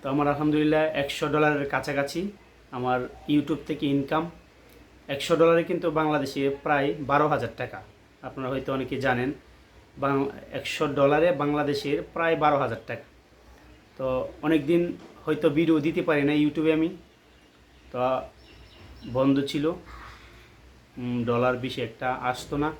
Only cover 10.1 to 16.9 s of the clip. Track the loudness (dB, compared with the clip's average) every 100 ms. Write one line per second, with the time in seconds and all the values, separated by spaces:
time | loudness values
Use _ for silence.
10.1 | 0 0 -4 -12 -10 -8 -2 -2 4 4
11.1 | 6 4 2 0 0 0 -2 -2 -4 -4
12.1 | -2 0 4 4 2 0 -4 -10 -12 -12
13.1 | -20 _ -20 -20 -20 -20 -20 -20 -8 -4
14.1 | -2 -4 -6 0 0 4 2 2 -4 -12
15.1 | -12 -4 0 2 2 4 4 2 -2 2
16.1 | 2 4 4 2 2 2 2 0